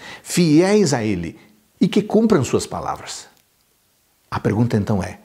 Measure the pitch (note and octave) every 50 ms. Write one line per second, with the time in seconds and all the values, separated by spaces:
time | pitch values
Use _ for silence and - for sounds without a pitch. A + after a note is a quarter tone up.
0 | - - - - - - - E3+ F3+ D#3+ D3 D#3+ F3+ F#3+ G#3 G#3+ G3 C#3 D3 A#2+
1 | A2 A2 G2 E2+ E2 D#2 - - - _ _ _ _ _ _ _ - F3 - G#3+
2 | G3+ - - G#3+ A3+ A3 G#3+ D3+ A#2+ - - G2 - - F#2 F2 D2 C#2 - -
3 | - - - - - - _ _ _ _ _ _ _ _ _ _ _ _ _ _
4 | _ _ _ _ _ _ - F#2 - A#2 G#2 G#2+ B2+ A#2+ - G#2+ F#2+ - A2 F#2+
5 | F2 F2+ F#2+ - _